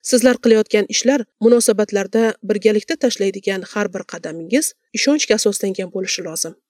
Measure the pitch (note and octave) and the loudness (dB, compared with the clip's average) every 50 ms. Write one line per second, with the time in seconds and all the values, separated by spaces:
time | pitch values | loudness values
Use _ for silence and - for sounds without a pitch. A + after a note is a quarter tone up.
0 | _ - - A#3+ A3 B3+ B3 - - A#3+ A3 A3 G#3+ _ - G#3+ G3+ - G#3 - | _ 0 0 4 4 4 2 4 4 4 4 4 4 _ 0 0 0 0 -4 0
1 | - A#3+ C#4 C#4+ A3 _ _ _ G#3+ A3+ A#3+ A#3+ A3+ - G#3+ G3 G#3+ - - G3 | 0 2 0 0 -2 _ _ _ 4 4 4 6 4 2 2 2 0 -2 -2 -4
2 | G3 F#3+ - A3+ A3+ A3+ G#3+ _ - F#3+ G#3 G3+ F#3+ A3 G#3 G#3 - - E4 - | -4 0 0 0 0 0 -2 _ -4 -4 -4 0 2 2 2 2 -2 -4 -4 -2
3 | - B3 - - G3+ G3 F#3+ G3 - G3+ G3 F#3+ F#3 - - G#3 G#3 G3 F3+ F#3+ | -2 -2 -2 -2 -4 -4 -4 -4 -6 -4 -4 -4 -8 -8 -6 -6 -4 -4 -6 -10
4 | F3 - - E3+ - E3 D#3 E3 E3 F3+ A3 C#4+ D#4+ - - _ _ _ - A3 | -12 -12 -14 -12 -10 -10 -10 -10 -6 0 0 0 0 -2 -8 _ _ _ -6 -2
5 | - C4+ D4 D4+ - - G#3 G#3+ - G#3+ G3+ - - G3 F#3+ - F#3+ F3 - F#3+ | 0 2 2 0 2 2 0 2 2 -2 -2 -2 -4 -4 -4 -6 -8 -8 -8 -8
6 | F#3+ F#3 - - E3+ E3 D#3+ - - D#3+ - _ _ | -6 -6 -6 -8 -8 -10 -8 -8 -8 -8 -10 _ _